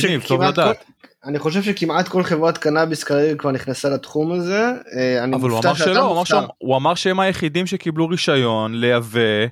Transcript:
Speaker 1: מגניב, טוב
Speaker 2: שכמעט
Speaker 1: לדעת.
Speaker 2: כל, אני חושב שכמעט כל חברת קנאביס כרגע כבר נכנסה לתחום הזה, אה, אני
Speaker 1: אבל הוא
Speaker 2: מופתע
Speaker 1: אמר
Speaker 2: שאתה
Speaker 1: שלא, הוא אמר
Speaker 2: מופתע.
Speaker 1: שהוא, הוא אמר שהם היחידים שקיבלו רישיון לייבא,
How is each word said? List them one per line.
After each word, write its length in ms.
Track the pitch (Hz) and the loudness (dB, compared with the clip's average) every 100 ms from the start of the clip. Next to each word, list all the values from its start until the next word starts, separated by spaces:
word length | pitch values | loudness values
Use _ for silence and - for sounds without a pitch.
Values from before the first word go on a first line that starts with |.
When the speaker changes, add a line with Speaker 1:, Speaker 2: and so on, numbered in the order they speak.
Speaker 1:
מגניב, 180 | 185 151 | 0 -2
טוב 160 | - 131 | 0 2
Speaker 2:
שכמעט 120 | 190 175 | 2 2
Speaker 1:
לדעת. 200 | 143 - | 0 0
Speaker 2:
כל, 140 | - _ - _ 139 | -8 _ -20 _ -8
אני 140 | 147 | -4
חושב 240 | 156 185 | -2 -2
שכמעט 440 | 202 196 160 160 180 | -2 -2 0 0 0
כל 160 | 185 | 0
חברת 340 | 175 156 165 165 | 0 2 0 0
קנאביס 460 | 151 156 160 151 | 0 0 0 -2
כרגע 320 | - 143 151 143 | -2 0 2 0
כבר 140 | 143 | -2
נכנסה 380 | 131 123 123 143 | -4 -4 -4 -2
לתחום 420 | 135 - 151 156 | -4 -4 -4 -2
הזה, 400 | 180 175 202 240 247 - 127 | -2 -2 0 -2 -4 -8 -2
אה, 260 | 127 123 | 0 0
אני 120 | 123 127 | 0 0
Speaker 1:
אבל 140 | 127 | 0
הוא 60 | 113 | 2
Speaker 2:
מופתע 120 | - | 2
Speaker 1:
אמר 80 | 156 | 2
Speaker 2:
שאתה 160 | 156 | 2
Speaker 1:
שלא, 60 | 202 | 2
הוא 100 | 269 | 2
אמר 80 | 170 | 0
Speaker 2:
מופתע. 160 | 170 156 | 0 0
Speaker 1:
שהוא, 60 | 120 - | 0 -4
הוא 200 | 127 131 | -2 0
אמר 180 | 147 175 | 2 0
שהם 240 | 190 185 | 0 0
היחידים 480 | 190 185 160 160 185 | 0 0 -2 -2 -2
שקיבלו 400 | 190 170 156 165 | -4 -4 -2 0
רישיון 680 | 175 - 143 120 110 110 117 | 0 2 2 2 0 -2 0
לייבא, 440 | 120 120 113 117 113 104 117 | 2 2 0 0 2 2 0